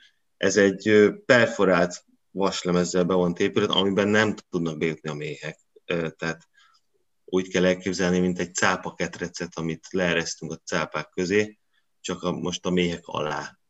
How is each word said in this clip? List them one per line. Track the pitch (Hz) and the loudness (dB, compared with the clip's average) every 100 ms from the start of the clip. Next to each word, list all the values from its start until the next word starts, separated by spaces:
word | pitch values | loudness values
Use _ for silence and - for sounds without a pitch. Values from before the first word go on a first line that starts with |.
| _ _ _ - | _ _ _ -2
ez | 98 98 | 0 4
egy, | 98 95 107 | 4 4 4
ö, | 107 104 - | 6 6 4
perforált | - 127 113 - 95 87 87 - _ _ _ | 4 4 4 2 2 4 2 -2 _ _ _
vaslemezzel | 92 95 - 90 87 87 92 | -4 -2 -2 0 0 0 0
bevont | 87 92 87 87 | 2 2 0 0
épület, | 101 110 104 | -2 0 0
amiben | 92 98 98 101 | 0 0 2 2
nem | 107 107 - - | 2 2 -2 -6
tudnak | 92 82 76 | -4 -4 -2
bejutni | 82 78 78 | -4 -4 -8
a | |
méhek. | 73 76 71 76 80 _ _ | -8 -10 -10 -12 -14 _ _
Ö, | - 87 80 | -6 -4 -6
tehát | - 82 82 _ _ _ _ _ _ _ _ | -6 -8 -8 _ _ _ _ _ _ _ _
úgy | - 92 92 | -4 -2 0
kell | 92 | 2
elképzelni, | 92 90 98 87 90 90 | 2 2 -2 -2 0 2
mint | 90 90 | 0 -2
egy | 87 | -6
cápaketrecet, | - 101 90 - - 85 - 85 - 87 | -2 0 0 -6 -6 -8 -6 -10 -8 -10
amit | - 82 80 - | -6 -6 -6 -6
leeresztünk | 92 87 82 80 - 78 | -2 0 0 -2 -8 -12
a | 80 | -12
cápák | - 90 78 - - | -6 -4 -4 -6 -8
közé, | - 90 104 107 - _ _ _ _ | -6 0 0 0 -6 _ _ _ _
csak | - 87 | -10 -6
a, | 90 | -4
most | 71 73 87 92 | -4 -4 -6 -2
a | |
méhek | 90 87 85 | 0 0 -4
alá | - 78 76 71 71 - | -8 -6 -4 -6 -8 -14